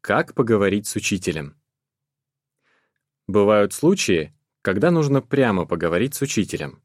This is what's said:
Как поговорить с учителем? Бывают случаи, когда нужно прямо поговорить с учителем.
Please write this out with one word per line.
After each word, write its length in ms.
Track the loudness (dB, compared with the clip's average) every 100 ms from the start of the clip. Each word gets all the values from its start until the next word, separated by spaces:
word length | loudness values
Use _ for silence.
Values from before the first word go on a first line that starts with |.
Как 340 | 0 -2 -2
поговорить 540 | -2 2 4 2 0 -4
с 80 | -6
учителем? 640 | -4 -4 -4 -6 -8 -16 _ _ _ _ _ _ _ _ _ _ _ _ _ _ _ _ -4
Бывают 460 | 2 4 4 2
случаи, 600 | 0 0 0 0 0 -2 _ _ _
когда 280 | -4 0 2
нужно 300 | 2 2 0
прямо 460 | 0 0 2 2 -2
поговорить 480 | -2 0 0 -2
с 80 | -4
учителем. 600 | -6 -4 -4 -6 -10 -14